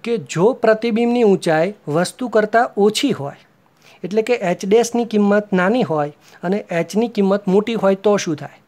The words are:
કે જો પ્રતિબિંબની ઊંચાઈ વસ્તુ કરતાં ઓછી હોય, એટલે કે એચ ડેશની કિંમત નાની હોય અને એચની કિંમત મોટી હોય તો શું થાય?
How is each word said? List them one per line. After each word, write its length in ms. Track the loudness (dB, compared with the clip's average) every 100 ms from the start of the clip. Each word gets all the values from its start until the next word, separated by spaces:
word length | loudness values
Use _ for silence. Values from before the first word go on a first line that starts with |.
કે 140 | -4 -6
જો 360 | -6 0 0
પ્રતિબિંબની 680 | 2 2 2 0 0 0 2
ઊંચાઈ 500 | 4 4 2 0 0 -4 -4
વસ્તુ 400 | -2 -2 -6 -2
કરતાં 420 | 0 2 0 0 2
ઓછી 340 | 0 2 -2
હોય, 240 | -4 -8 -12 _ _ _ _ _ _
એટલે 180 | -4 -2
કે 120 | 0
એચ 320 | -2 -2 -4 2
ડેશની 400 | 2 2 -2 -2
કિંમત 480 | 0 2 2 0
નાની 300 | 0 2 0
હોય 300 | 0 -2 -4 -8 _ -10
અને 220 | -6 -6 -4
એચની 360 | -4 -2 -2 -2
કિંમત 400 | 0 0 0 2
મોટી 260 | 0 0
હોય 220 | 0 0 0
તો 220 | 0 0
શું 180 | -2 -8
થાય? 260 | -10 -20